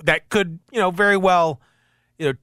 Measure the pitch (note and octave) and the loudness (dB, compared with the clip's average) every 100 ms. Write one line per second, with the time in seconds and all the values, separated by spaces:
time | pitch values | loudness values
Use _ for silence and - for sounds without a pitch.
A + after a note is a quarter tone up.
0 | D#3 D#3+ - G#3+ F#3 E3 _ A#3+ F#3 F3 | -2 -2 0 -2 -2 -8 _ -2 -2 0
1 | G3+ G3 F#3 F3+ E3 C#3+ _ _ _ _ | 0 2 2 2 0 -4 _ _ _ _
2 | _ - D#3 C3 | _ -6 -6 -6